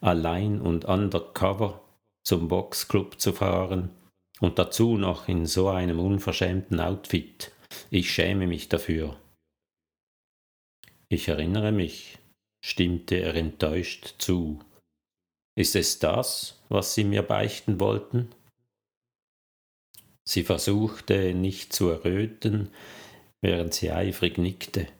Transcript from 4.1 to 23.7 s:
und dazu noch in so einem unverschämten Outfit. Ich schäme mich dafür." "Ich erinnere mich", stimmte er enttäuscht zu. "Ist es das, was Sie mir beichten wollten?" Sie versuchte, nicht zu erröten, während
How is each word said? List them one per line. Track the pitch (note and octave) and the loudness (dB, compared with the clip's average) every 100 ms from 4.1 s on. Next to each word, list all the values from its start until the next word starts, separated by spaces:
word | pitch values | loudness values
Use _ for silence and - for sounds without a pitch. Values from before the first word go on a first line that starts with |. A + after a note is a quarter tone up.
| _ _ - | _ _ 0
und | F2 E2+ | 0 2
dazu | F2+ - A#2 A2 | 0 4 4 4
noch | F#2+ F2 - | 2 -2 0
in | F2+ E2 | 0 0
so | - F#2+ | 2 2
einem | F#2 F2+ E2+ | 2 0 0
unverschämten | F#2 G2+ G2 E2+ F#2 F#2 - E2 | 2 2 0 0 0 0 -2 -2
Outfit. | E2 G2 - F2 - - - _ _ - - | 0 -4 -2 -2 -2 -14 -16 _ _ -18 -2
Ich | F#2+ F2 | 0 0
schäme | - E2+ G2 F#2 | 2 2 2 0
mich | E2 - | -2 -2
dafür." | E2+ - D#2+ D2+ - - _ _ _ _ _ _ _ _ _ _ _ _ _ _ _ - _ _ | -2 0 -2 -2 -8 -18 _ _ _ _ _ _ _ _ _ _ _ _ _ _ _ -20 _ _
"Ich | E2+ - | -2 0
erinnere | D2+ D#2+ G2+ G#2+ | 0 0 0 2
mich", | G#2+ E2+ - - - _ _ _ _ - | 2 0 -4 -18 -20 _ _ _ _ -10
stimmte | - F2+ F2 - F2+ | 0 2 2 0 0
er | F2 D#2+ | 0 0
enttäuscht | D#2+ - D#2 D#2+ F2 - - - | -2 0 0 0 -4 -8 -16 -10
zu. | - F2+ D#2+ D2+ - _ _ _ _ _ _ _ _ - | 0 0 0 -6 -12 _ _ _ _ _ _ _ _ 0
"Ist | F2 G2 | 2 2
es | E2 - | 0 0
das, | D#2 A#2 B2+ - - - _ | 2 2 0 -4 -8 -12 _
was | G#2 G2 - | 0 0 0
Sie | |
mir | G#2 G2+ | 2 2
beichten | G2+ G#2 G#2+ - - G2 | 2 0 0 -2 -2 0
wollten?" | G#2 G#2+ - A#2+ A#2+ - _ _ _ _ _ _ _ _ _ _ _ _ _ _ _ - _ _ - | 2 0 -2 -4 -4 -10 _ _ _ _ _ _ _ _ _ _ _ _ _ _ _ -20 _ _ -4
Sie | - | -2
versuchte, | E2+ E2+ - G2+ A2 - - G2 F#2+ | 0 0 2 0 0 -4 0 2 2
nicht | F2+ F#2 F#2 - | 0 -2 -4 -6
zu | - F2+ | 0 0
erröten, | E2 F2 F#2+ A2 A2 A#2+ G#2+ G2 - - - - - _ _ | 2 0 0 -2 -2 0 0 -2 -8 -20 -20 -20 -20 _ _
während | F#2+ F2 E2+ | 0 2 0